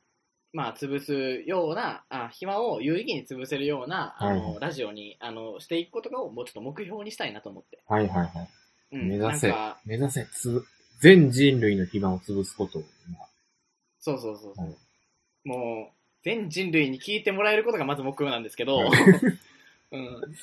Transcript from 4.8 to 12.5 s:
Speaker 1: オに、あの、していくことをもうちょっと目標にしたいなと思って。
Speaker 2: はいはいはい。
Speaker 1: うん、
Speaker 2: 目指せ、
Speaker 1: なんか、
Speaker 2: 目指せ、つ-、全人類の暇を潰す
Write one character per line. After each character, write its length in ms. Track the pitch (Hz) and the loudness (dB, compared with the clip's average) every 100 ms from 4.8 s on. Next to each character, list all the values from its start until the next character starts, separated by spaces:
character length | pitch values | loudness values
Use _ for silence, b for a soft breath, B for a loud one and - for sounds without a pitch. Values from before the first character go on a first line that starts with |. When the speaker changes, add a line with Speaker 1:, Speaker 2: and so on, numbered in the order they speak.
Speaker 1:
オ 80 | 107 | -8
に、 260 | 107 104 - | -8 -16 -14
あ 120 | 117 | -12
の、 280 | 113 113 104 | -10 -12 -12
し 80 | - | -6
て 100 | 170 | -6
い 80 | 175 | -6
く 40 | |
こ 100 | 226 | -10
と 80 | 226 | -10
を 220 | 254 170 | -8 -8
も 120 | 113 | -10
う 20 | 123 | -12
ち 40 | |
ょ 20 | |
っ 20 | |
と 80 | 107 | -12
目 220 | 120 151 | -12 -12
標 200 | 185 208 | -12 -12
に 80 | 208 | -12
し 60 | - | -8
た 80 | 151 | -8
い 80 | |
な 80 | 104 | -8
と 80 | - | -14
思 120 | 185 | -18
っ 20 | |
て。 160 | - - - | -20 -20 -2
Speaker 2:
は 140 | 107 | 0
い 60 | 101 | 2
は 160 | 92 | 0
い 40 | 85 | -4
は 160 | 85 | -6
い。 60 | 87 - _ _ _ | -14 -16 _ _ _
Speaker 1:
う 60 | 139 | -8
ん、 100 | 185 | -4
Speaker 2:
目 80 | 101 | -2
指 240 | 110 147 | -2 0
せ、 80 | 113 | 0
Speaker 1:
な 60 | |
ん 40 | 110 | 0
か、 220 | 107 - 107 | -4 -10 -8
Speaker 2:
目 100 | 113 | -4
指 160 | 139 | -2
せ、 160 | 131 110 | -4 -8
つ-、 320 | - 123 120 - _ _ - | -8 -4 -4 -6 _ _ 8
全 320 | 151 190 139 | 12 12 10
人 280 | 123 143 127 | 6 6 6
類 140 | 110 98 | 4 2
の 100 | 90 | 0
暇 280 | 107 98 | 0 0
を 60 | 92 | -2
潰 240 | - 98 | -2 -4
す 120 | 95 | -4